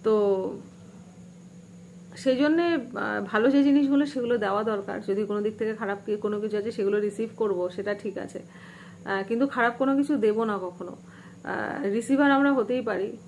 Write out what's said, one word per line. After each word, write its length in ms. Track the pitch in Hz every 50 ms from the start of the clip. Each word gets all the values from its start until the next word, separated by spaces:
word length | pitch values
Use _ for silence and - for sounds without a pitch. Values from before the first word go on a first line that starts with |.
| 190
তো 500 | 220 220 214 208 202 196 190 185 196 202 202 - - - - - - - - - - - - - - - - - - - - - - - - - - - - - - -
সেই 220 | - - 269 262 247
জন্যে, 260 | 285 302 311 339 339
আহ, 600 | 339 339 302 233 - - 208 208 214 208 208 202
ভালো 260 | 185 214 214 226 262
যে 120 | 269 285 277
জিনিসগুলো 420 | 285 277 285 285 269 285 277 294
সেগুলো 320 | 285 - 269 240 233 240 233
দেওয়া 260 | 208 196 196 208 214
দরকার। 380 | 220 214 202 202 202 202 185 208 -
যদি 180 | 196 202 214
কোনো 160 | 202 208 208
দিক 160 | 208 220 214 -
থেকে 160 | 226 220 220
খারাপ 240 | 214 226 196 202 196 -
কি-, 120 | - 208 208
কোনো 220 | 214 214 214 208
কিছু 180 | 208 220 202 214
আছে 140 | 202 226
সেগুলো 280 | 226 - 202 196 208 208
রিসিভ 300 | 208 208 202 - 226 226 - -
করব, 320 | 226 208 190 175 180 180
সেটা 240 | 180 - 196 208 208
ঠিক 240 | 202 - 214 185 -
আছে, 220 | - - - - - - - - - - - - - - - - -
আহ, 180 | - 196 196 196 190
কিন্তু 200 | 233 233 277 277
খারাপ 260 | - 254 233 240 233 240
কোনো 180 | 269 262 277
কিছু 220 | 277 285 285 294 247
দেবো 280 | 208 214 208 220 226
না 120 | 220 208 196
কখনো। 340 | 180 180 175 180 185 175 - - - - - - - - - - -
আহ, 400 | - - - - - - - 277
রিসিভার 460 | 202 202 226 220 - 269 269 285 285
আমরা 220 | 277 269 277 285 277
হতেই 280 | 262 214 202 247 254
পারি। 360 | 240 226 202 180 190 220 240 226 -